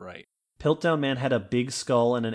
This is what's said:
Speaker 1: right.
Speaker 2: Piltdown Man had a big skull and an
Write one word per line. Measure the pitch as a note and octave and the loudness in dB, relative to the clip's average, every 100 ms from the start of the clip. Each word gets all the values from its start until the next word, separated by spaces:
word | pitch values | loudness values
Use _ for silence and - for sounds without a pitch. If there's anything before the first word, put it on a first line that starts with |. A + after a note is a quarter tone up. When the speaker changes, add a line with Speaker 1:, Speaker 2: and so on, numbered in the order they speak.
Speaker 1:
right. | F#2 F2 - _ _ - | -14 -14 -18 _ _ -4
Speaker 2:
Piltdown | D3 D#3 E3+ D#3+ | 0 2 2 2
Man | C#3 C3 | 0 0
had | C3 | 0
a | B2 | 0
big | F#2+ B2 B2+ | 0 -2 -2
skull | - - B2 A#2+ B2 | -4 0 2 4 2
and | |
an | A2+ | -2